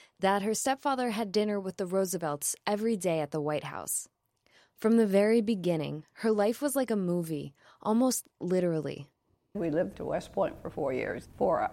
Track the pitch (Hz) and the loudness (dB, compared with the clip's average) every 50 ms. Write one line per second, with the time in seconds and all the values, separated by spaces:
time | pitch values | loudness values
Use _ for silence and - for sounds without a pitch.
0 | - _ _ _ 190 190 196 202 196 220 220 - - 269 269 269 - 285 269 254 | -20 _ _ _ 2 2 2 2 0 -2 -2 0 0 -2 -2 0 0 -2 -2 0
1 | 247 240 208 214 233 196 180 214 214 208 208 202 190 190 180 - 196 175 185 190 | -2 -2 -2 -4 -4 -2 0 0 0 0 -2 -2 -4 -6 -6 -6 -4 0 0 0
2 | 190 180 190 170 170 151 147 143 - - - - _ 196 208 208 220 226 226 185 | 0 0 -2 -4 -2 -4 -4 -2 -4 -6 -6 -4 _ -2 -2 0 0 0 0 0
3 | 175 185 165 160 147 143 - 156 143 151 151 147 - 143 - - 78 - - - | 0 0 0 0 -2 -2 -4 -4 -2 -2 -2 -2 -4 -6 -10 -10 -8 -6 -8 -8
4 | - - _ _ _ _ _ _ _ _ _ - _ _ _ _ - 220 233 233 | -8 -10 _ _ _ _ _ _ _ _ _ -20 _ _ _ _ 2 4 6 6
5 | 226 202 190 196 208 214 226 240 208 214 233 190 170 175 170 156 143 143 147 156 | 6 6 6 6 6 6 6 4 4 2 0 0 0 0 0 0 -2 -4 -6 -8
6 | - _ _ - - 226 220 208 202 214 233 - 285 294 277 277 262 - 226 208 | -10 _ _ -4 0 2 2 4 2 2 0 0 -2 -2 0 0 0 0 0 0
7 | 185 175 175 175 165 160 160 143 143 143 - _ _ - - _ - - 220 233 | 0 0 0 0 -2 -4 -6 -6 -8 -10 -14 _ _ -20 -20 _ -2 0 2 4
8 | 254 262 240 - - - _ _ 165 175 185 185 180 175 165 156 143 139 147 143 | 4 2 2 -2 -6 -10 _ _ -2 0 2 2 2 2 0 0 -2 -4 -6 -8
9 | 139 - _ _ _ _ _ _ _ _ _ 202 170 165 147 165 185 190 - - | -12 -18 _ _ _ _ _ _ _ _ _ -4 -2 0 0 0 0 -2 -4 -8
10 | 170 - 151 175 - - - 202 190 - - - - 165 - 175 - - 131 127 | -6 -4 -4 -4 -6 -6 -2 -2 -2 -2 -2 -8 -12 -10 -6 -4 -4 -2 -2 -2
11 | - - - - - - - - - 185 170 - - - | -2 -4 -6 -8 -10 -14 -4 0 0 2 2 2 0 -2